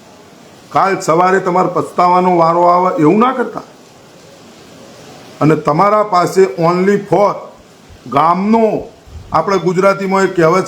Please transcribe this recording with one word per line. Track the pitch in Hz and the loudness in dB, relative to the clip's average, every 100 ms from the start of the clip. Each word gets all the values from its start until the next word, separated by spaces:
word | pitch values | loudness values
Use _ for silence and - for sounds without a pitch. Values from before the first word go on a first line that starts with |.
| - - - - - - - | -20 -20 -20 -20 -20 -20 -6
કાલ | 143 190 185 | -2 0 -2
સવારે | - 165 185 190 | 0 2 2 0
તમારે | 185 180 180 | 0 -2 -2
પસ્તાવાનો | - 139 - 180 180 185 180 | -2 -6 -2 0 2 2 2
વારો | 165 170 | 2 2
આવે | 175 175 185 - | 2 2 0 0
એવું | 151 202 | 2 2
ના | 247 | 0
કરતા. | 262 226 - - - - - - - - - - - - - - - - - - - | -2 -6 -8 -16 -20 -20 -20 -20 -20 -20 -20 -20 -20 -20 -20 -20 -20 -20 -20 -18 -2
અને | 151 156 | 0 0
તમારા | 147 147 202 214 | 0 0 2 2
પાસે | 208 180 175 175 | 0 0 0 2
only | 190 - 165 180 190 202 - | 0 2 -2 0 0 0 0
for | 165 202 143 - - - - - - 127 | 0 0 -2 -12 -20 -20 -20 -20 -20 -6
ગામનો, | 131 160 175 202 226 220 165 - - - - - | 0 0 0 0 2 0 -2 -10 -20 -20 -20 -6
આપણે | - 190 190 | -4 -2 -2
ગુજરાતીમાં | 165 180 190 190 196 190 | -2 0 0 0 -2 0
એક | 190 180 | 0 2
કહેવત | 160 180 | 2 2